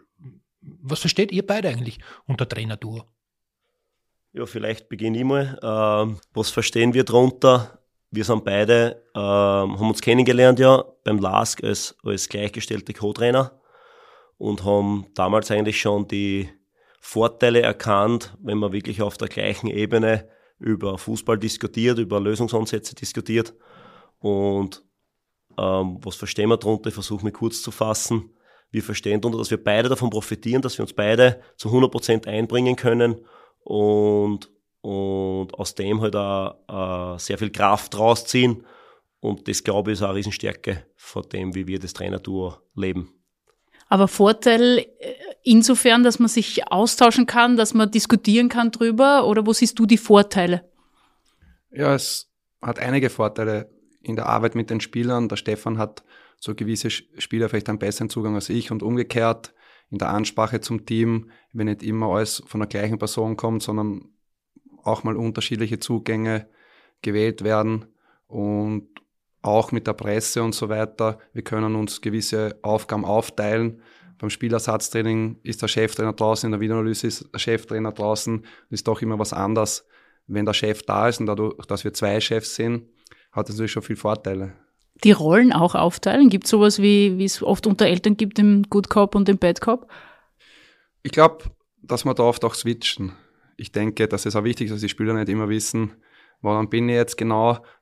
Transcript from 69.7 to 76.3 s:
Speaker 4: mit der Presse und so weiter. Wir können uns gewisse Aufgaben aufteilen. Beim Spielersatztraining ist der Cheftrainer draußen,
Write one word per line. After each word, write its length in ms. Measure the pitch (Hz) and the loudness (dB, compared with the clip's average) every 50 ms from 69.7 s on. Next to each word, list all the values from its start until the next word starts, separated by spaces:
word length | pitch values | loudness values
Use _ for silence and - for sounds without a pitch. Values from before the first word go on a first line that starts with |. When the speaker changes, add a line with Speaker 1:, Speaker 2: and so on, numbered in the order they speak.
Speaker 4:
mit 140 | - 110 - | -2 -4 -4
der 80 | 113 104 | -4 -6
Presse 480 | - 107 104 104 113 - - - 120 117 | -6 -4 -4 -4 -4 -4 -4 -4 -4 -2
und 100 | 110 104 | -4 -4
so 140 | - 117 104 | -6 -6 -4
weiter. 500 | 107 107 110 107 - - 113 110 107 - _ _ - | -4 -4 -4 -4 -4 -4 -4 -4 -4 -6 _ _ -14
Wir 100 | 120 110 | -12 -10
können 320 | - 113 110 110 107 110 | -6 -4 -4 -2 -2 -2
uns 260 | 107 107 104 - - | -4 -4 -6 -6 -8
gewisse 560 | - 110 104 113 104 - 110 110 107 107 - - - | -8 -6 -4 -4 -4 -4 -2 -2 -2 -4 -6 -6 -4
Aufgaben 420 | 104 107 107 - - 110 107 92 | -2 -2 -2 -2 -4 -6 -4 -2
aufteilen. 760 | 95 104 113 113 - - - 104 104 110 113 117 113 113 - - _ _ _ _ - _ _ | 0 0 0 0 -2 -4 -4 -2 -2 0 0 -2 -2 -6 -8 -16 _ _ _ _ -20 _ _
Beim 120 | 110 107 | -10 -8
Spielersatztraining 1080 | - - 117 117 117 110 - - 110 107 - - - 113 110 113 110 113 110 113 113 - - | -8 -6 -4 -2 -2 -2 0 -2 -2 -2 -2 -4 -4 -2 -2 0 0 -2 -2 -4 -6 -10 -10
ist 180 | - 113 - | -12 -8 -6
der 60 | 113 107 | -4 -2
Cheftrainer 460 | - 113 110 107 - - 110 110 107 | 0 0 0 0 0 -2 -4 -4 -2
draußen, 340 | - 110 110 | 0 0 0